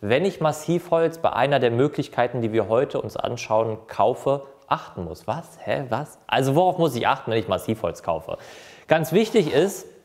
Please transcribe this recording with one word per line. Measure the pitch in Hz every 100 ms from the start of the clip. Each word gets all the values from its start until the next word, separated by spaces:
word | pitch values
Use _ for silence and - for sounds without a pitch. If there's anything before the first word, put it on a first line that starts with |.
wenn | 104 123 190
ich | -
Massivholz | 156 147 - 170 - 165 165 165
bei | -
einer | - 135 139
der | 127
Möglichkeiten, | 117 143 - 143 - 123 131
die | 113
wir | 113 101
heute | 113 139 135
uns | 110 -
anschauen, | - 120 - 110 113 110 -
kaufe, | - 101 131 - 139 143 - -
achten | 151 - - 85
muss? | 80 -
Was? | 139 170 -
Hä? | - 135 135
Was? | 117 147 - -
Also | - 135 139
worauf | 185 -
muss | 165 123
ich | 107
achten, | 135 -
wenn | 113
ich | -
Massivholz | 101 - 110 87 82
kaufe? | - 82 - - - - - - -
Ganz | 160 156
wichtig | 170 - 247 156
ist | - 185 196 - -